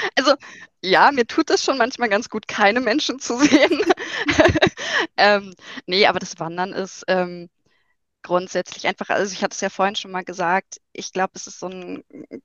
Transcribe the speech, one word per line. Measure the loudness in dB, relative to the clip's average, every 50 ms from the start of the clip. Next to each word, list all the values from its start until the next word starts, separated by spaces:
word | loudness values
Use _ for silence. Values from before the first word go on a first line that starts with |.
| -4 -4 -2 0
Also, | 2 2 2 2 0 -10 -20 -20 -20 -20 _ _ -2
ja, | 2 4 6 6 6
mir | 6 4 0 0
tut | 0 -2 0 2
es | 0 0 0
schon | 0 0 0
manchmal | 0 -2 -2 -2 -2 0
ganz | 0 0 -2 -2
gut, | -8 -8 -8 -8
keine | -2 2 4 4 4 2
Menschen | 2 0 0 0 0 -2 -4 -6
zu | -6 -6 0 2
sehen. | 4 6 6 6 6 4 2 2 2 2 0 0 -2 -8 -8 -6 -4 0
<laughs> | 4 4 4 4 4 4 2 0 0 -2 -6 -4 -2 -2 -2 -2 _ 2
Ähm, | 4 4 4 2 0 -4 -14 -20 -20 -18 -18 -14 -8 -2
nee, | 0 2 4 4
aber | 2 0
das | -4 -8 -10 -10
Wandern | -10 -8 -6 -6 -6 -6 -4
ist, | -6 -8 -8 -10 -8 -4 -2
ähm, | 0 0 0 -2 -6 -12 -16 -18 _ _ _ _ _ _ _ _ _ _ _ _ _ _ -6
grundsätzlich | -2 -2 -2 -2 -2 -4 -6 -6 -6 -8 -8 -6 -6
einfach, | -6 -4 -4 -2
also | -2 -2 -2 -2 -4
ich | -4 -6
hatte | -6 -4
es | -4
ja | -6 -6
vorhin | -2 -2 -2 -2 -2
schon | -4 -8 -8
mal | -8 -10 -10
gesagt, | -8 -8 -4 -2 0 0 0 -2 _ -12 -20 _ _ -16
ich | -14 -14 -8 -4
glaub, | -4 -4 -4 -6
es | -10 -18 -18
ist | -16 -14
so | -12 -12
ein | -12 -12 -12 -12 -14 -14 -16 _ -20 -20 -18 -16 -16 -18 -18